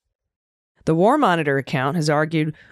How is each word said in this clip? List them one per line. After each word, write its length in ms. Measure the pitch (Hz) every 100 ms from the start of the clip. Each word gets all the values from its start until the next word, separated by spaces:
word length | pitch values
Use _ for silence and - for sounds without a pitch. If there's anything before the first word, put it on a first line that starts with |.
| _ _ _ _ _ _ _ _ -
The 100 | 160
War 220 | 202 302
Monitor 400 | 226 170 147 135
account 400 | 123 139 135 170
has 120 | 151
argued 460 | 147 156 160 156 - -